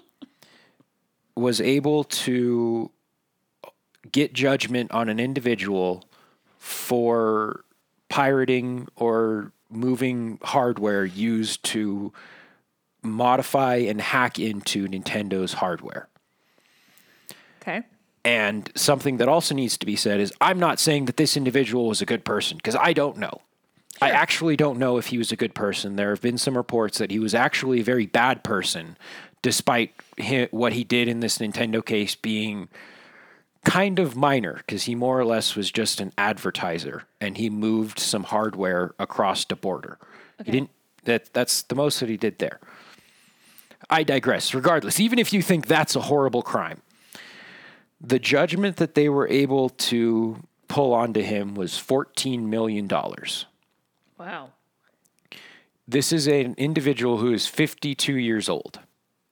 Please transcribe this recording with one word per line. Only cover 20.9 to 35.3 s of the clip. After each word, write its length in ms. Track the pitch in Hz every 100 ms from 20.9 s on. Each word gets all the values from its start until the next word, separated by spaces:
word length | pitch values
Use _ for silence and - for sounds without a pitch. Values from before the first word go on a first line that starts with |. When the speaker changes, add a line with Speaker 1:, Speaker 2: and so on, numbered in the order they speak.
| 143
Speaker 1:
that 120 | 127 -
this 180 | 151 147
individual 500 | 127 127 117 123 117
was 160 | 107
a 40 | 98
good 180 | 113
person, 340 | - 104 - 80
'cause 180 | - 226
I 120 | 170
don't 260 | 156 143 -
know. 240 | 101 - _ _ _ _ _ -
I 80 | 139
Speaker 2:
Sure. 80 | 135
Speaker 1:
actually 400 | 165 - 160 147
don't 220 | 151 120
know 180 | 131 123
if 100 | -
he 100 | 123
was 140 | 113
a 40 | 110
good 180 | 117
person. 420 | - 101 98 101 98
There 140 | 101
have 100 | 101
been 180 | 120 120
some 180 | - 127
reports 420 | - 120 104 -
that 120 | 101
he 80 | 104
was 160 | 110
actually 460 | 110 139 - 131 123
a 40 |
very 220 | 110 127 104
bad 360 | 117 123 123
person, 540 | - 101 92 85 82 - - - - _
despite 500 | - - - 120 113 _ - -
hi-, 300 | 107 135 123
what 220 | 107 120
he 100 | 117
did 260 | 113 120 120
in 120 | 117
this 180 | 113 -
Nintendo 460 | 107 113 117 110
case 300 | - 107 104
being 540 | - 110 107 107 104 90 - - - - - - - _ _
kind 340 | - 185 202 185
of 180 | 160 120
minor, 460 | 143 135 92 - -
'cause 180 | 104
he 100 | -
more 240 | 120 127 131
or 60 |
less 300 | 117